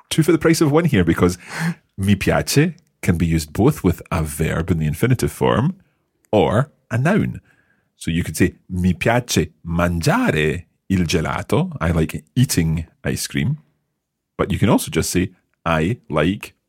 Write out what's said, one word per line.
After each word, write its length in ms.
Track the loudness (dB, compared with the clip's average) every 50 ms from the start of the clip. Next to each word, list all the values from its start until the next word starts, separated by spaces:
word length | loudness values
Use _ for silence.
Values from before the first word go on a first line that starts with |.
| _ -6
two 120 | 0 0 4
for 100 | 4 4
the 60 | 4
price 220 | 4 2 4 4
of 100 | 4 4
one 140 | 4 4 2
here 200 | 4 4 4 4
because 340 | 4 2 2 2 2 0 -2 -12 -14 -10 -4 -4 -4
<laughs> 280 | -4 -6 _ _ _
"mi 180 | -4 2 2 2
piace" 600 | 2 2 0 0 0 0 0 2 2 2 2 0 -8 _ _ _ -6 0
can 140 | 0 2
be 100 | 2 2
used 260 | 2 2 0 -2 -4 -2
both 300 | 0 2 2 2 2 0
with 200 | 0 -2 -2 -4 -6
a 120 | -4 -4 -4
verb 480 | -4 -4 -4 -4 -2 -2 -4 -2 -2
in 80 | -2 -2
the 80 | 0
infinitive 460 | -2 -2 0 0 0 0 0 0 -4 -4
form 420 | -2 0 0 2 2 0 -2 -4 -6 _ _ _ _ _ _ _ _ _ -2
or 400 | 0 2 2 2 2 0 0 -2 _ _ _ -6
a 80 | -4 -2
noun. 420 | 0 0 0 0 0 -2 -6 -10 _ _ _ _ _ _ _ _ _ _ _ -12
So 100 | -6 -4
you 140 | -2 -2 -2
could 120 | -4 0
say, 180 | 0 0 0 0 _ _ -10
"Mi 240 | -6 0 0 0 0
piace 580 | 0 0 0 0 0 -2 0 0 0 -2 -2 _ _ -10
mangiare 1040 | -6 -2 0 0 0 0 0 0 0 0 0 0 0 0 0 0 0 -2 -4 -8 _ _ _ _ -2
il 160 | 0 0 0
gelato." 720 | 0 0 -2 -2 -2 -4 -6 -4 -2 0 0 0 -2 -4 -4 -2
I 80 | 0
like 340 | 2 2 0 -2 -4 -10 -12 _ -8
eating 520 | -8 -6 -4 -2 -2 0 0 -2 -4 -6 -8 _ _ -8
ice 220 | -6 -6 -6 -6
cream. 320 | -6 -4 -2 -2 -2 -4 -6 _ _ _ _ _ _ _ _ _ _ _ _ _ _ _ -4
But 120 | -2 -2
you 80 | 0 0
can 120 | 2 2
also 200 | 2 2 0 -2
just 200 | -2 -2 -2 0
say, 220 | -2 -2 -2 -2 -6 _ _ _ _ _ -4
"I 340 | -2 0 0 0 -2 -4 -6 _ -4
like 460 | -2 0 0 0 0 -2 -8 -16 _ _ _